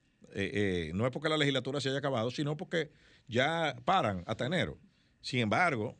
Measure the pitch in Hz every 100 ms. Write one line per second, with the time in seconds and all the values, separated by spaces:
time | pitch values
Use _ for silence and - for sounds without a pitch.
0 | _ _ - - 95 101 101 90 78 90
1 | 127 147 156 156 143 135 131 139 131 135
2 | 139 123 120 139 147 151 185 170 151 _
3 | - - - 113 139 165 156 120 120 185
4 | 123 92 85 110 131 170 85 65 - _
5 | _ _ - 123 107 113 175 127 113 -